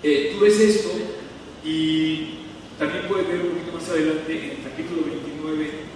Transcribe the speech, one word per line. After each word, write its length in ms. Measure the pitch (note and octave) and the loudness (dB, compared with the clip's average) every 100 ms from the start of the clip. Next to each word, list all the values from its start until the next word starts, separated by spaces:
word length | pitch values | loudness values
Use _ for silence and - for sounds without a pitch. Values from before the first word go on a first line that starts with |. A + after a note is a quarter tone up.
eh, 280 | D3 C#3+ D3 | 4 4 4
tú 100 | G3 | 6
ves 160 | G#3 G#3+ | 6 8
esto 300 | G#3+ G#3+ F3 G#3+ G#3+ - - - - - D#3 | 8 6 2 -2 -4 -8 -12 -14 -16 -12 -4
y 680 | D#3+ D#3+ D#3 D#3 D#3 D#3 - - - - - | 0 2 2 2 0 -6 -10 -14 -16 -16 -6
también 300 | D3+ F3+ - | -4 -2 -2
puedes 200 | F#3+ F3 | 0 0
ver 140 | F3 | 0
un 80 | F3 | -2
poquito 220 | F3 - | -2 -4
más 180 | E3+ - | -8 -2
adelante 420 | E3 D#3 D#3 D#3 | 2 2 2 -2
en 180 | E3 D3 | -4 -6
el 120 | C#3 | -8
capítulo 380 | C3 - E3 E3+ D3 | -10 -8 -6 -2 -2
veintinueve 680 | C#3+ D3 D3 D#3 D#3 D3+ D3+ D3+ | -4 -8 -8 -4 -4 -4 -6 -12